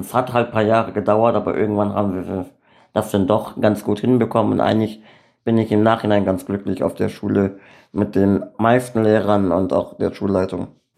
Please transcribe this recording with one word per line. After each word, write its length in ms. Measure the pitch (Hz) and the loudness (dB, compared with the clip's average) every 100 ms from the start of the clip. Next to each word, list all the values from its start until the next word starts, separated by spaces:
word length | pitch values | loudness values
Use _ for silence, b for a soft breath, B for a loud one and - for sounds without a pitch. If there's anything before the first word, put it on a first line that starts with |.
es 120 | 98 | -4
hat 200 | 120 127 | -2 0
halt 160 | 120 117 | 0 0
ein 40 | |
paar 100 | 110 | 0
Jahre 300 | 107 113 - | 2 2 0
gedauert, 440 | 107 92 107 117 123 | -2 0 2 2 2
aber 200 | - - | -2 -2
irgendwann 380 | 107 104 101 | 0 0 -2
haben 200 | 98 101 | -2 -2
wir 320 | 92 90 95 90 _ b b b | -4 -6 -8 -8 _ b b b
das 180 | 107 - | -4 -2
dann 160 | 101 92 | 0 2
doch 340 | 107 - - | 0 -2 -2
ganz 240 | 107 104 | 0 0
gut 160 | - 104 | -2 -2
hinbekommen 540 | 120 127 113 113 107 | 2 2 2 0 0
und 60 | 104 | 0
eigentlich 420 | 104 110 107 - b b b b | 2 2 0 -6 b b b b
bin 120 | 117 113 | 0 0
ich 140 | 107 | 2
im 120 | 104 | 2
Nachhinein 420 | 110 113 104 104 | 2 2 2 2
ganz 200 | 95 92 | 2 -2
glücklich 380 | - 101 98 92 | -4 -6 -4 -2
auf 120 | 92 | -4
der 140 | - 101 | -2 -6
Schule 500 | - 104 101 98 - B B B | -4 -2 0 0 -4 B B B
mit 240 | 95 104 95 | -4 -2 2
den 280 | 98 95 - - | 2 2 -2 0
meisten 460 | 113 123 127 113 | 2 2 0 0
Lehrern 480 | 107 107 98 101 95 | 2 2 2 0 2
und 200 | 87 92 | 0 0
auch 240 | 92 - - | -2 -4 -6
der 160 | 92 | -6
Schulleitung. 560 | - 101 95 95 90 - _ _ | -4 -2 -2 -2 -6 -10 _ _